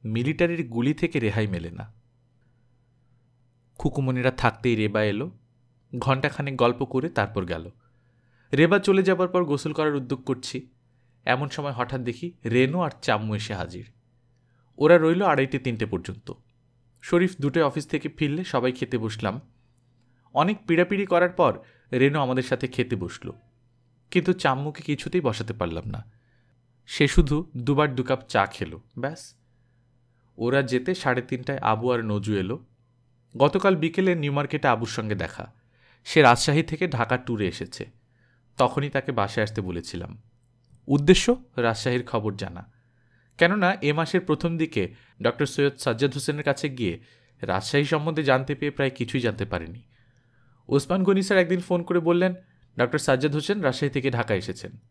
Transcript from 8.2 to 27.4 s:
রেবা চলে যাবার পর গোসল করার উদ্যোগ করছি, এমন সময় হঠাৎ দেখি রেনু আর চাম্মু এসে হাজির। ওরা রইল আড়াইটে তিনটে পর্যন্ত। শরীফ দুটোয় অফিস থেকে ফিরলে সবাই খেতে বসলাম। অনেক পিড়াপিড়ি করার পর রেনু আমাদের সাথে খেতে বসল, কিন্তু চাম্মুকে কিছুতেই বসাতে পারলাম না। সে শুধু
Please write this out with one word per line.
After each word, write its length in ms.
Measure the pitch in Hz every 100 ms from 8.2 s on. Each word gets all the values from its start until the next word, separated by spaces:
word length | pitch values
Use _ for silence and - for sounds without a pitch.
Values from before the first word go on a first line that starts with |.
| _ _ _
রেবা 260 | 139 165 196
চলে 240 | 202 190
যাবার 260 | 190 180 180
পর 160 | 180
গোসল 280 | 165 143 156
করার 220 | 151 156
উদ্যোগ 300 | 143 120 131
করছি, 460 | - 131 - 127 - _ _ _ _ _
এমন 240 | - 127 143
সময় 240 | - 143
হঠাৎ 280 | 123 123 135
দেখি 320 | 123 120 175 -
রেনু 360 | 117 120 131 175
আর 100 | 160 -
চাম্মু 320 | - 107 110
এসে 200 | 104 -
হাজির। 380 | 98 85 90 - _ _ _ _ _ _ _ _ -
ওরা 220 | 151 175
রইল 240 | 160 170
আড়াইটে 360 | 196 143 135 139
তিনটে 280 | 127 113 107
পর্যন্ত। 460 | 95 - - - - _ _ _ _ _ _
শরীফ 320 | - 175 180 185
দুটোয় 240 | 139 165
অফিস 240 | 147 151 143
থেকে 200 | 156 147
ফিরলে 360 | - 151 151
সবাই 280 | 185 131 127
খেতে 260 | 127 127 123
বসলাম। 420 | 110 107 104 120 - _ _ _ _ _ _ _ _
অনেক 320 | 139 170 208 -
পিড়াপিড়ি 400 | 165 180 202 196
করার 220 | 175 180
পর 300 | 180 147 101 - _ _
রেনু 280 | 127 135 151
আমাদের 220 | 131 127
সাথে 260 | 127 131 127
খেতে 280 | 131 123 117
বসল, 340 | 87 - - - _ _ _ _ _ _ _
কিন্তু 220 | 180 175
চাম্মুকে 500 | 185 143 131 147 147
কিছুতেই 380 | - 143 - 180
বসাতে 320 | 139 107 107
পারলাম 320 | 110 87 82 -
না। 240 | - - _ _ _ _ _ _ _ -
সে 220 | - 143
শুধু 420 | - 147 147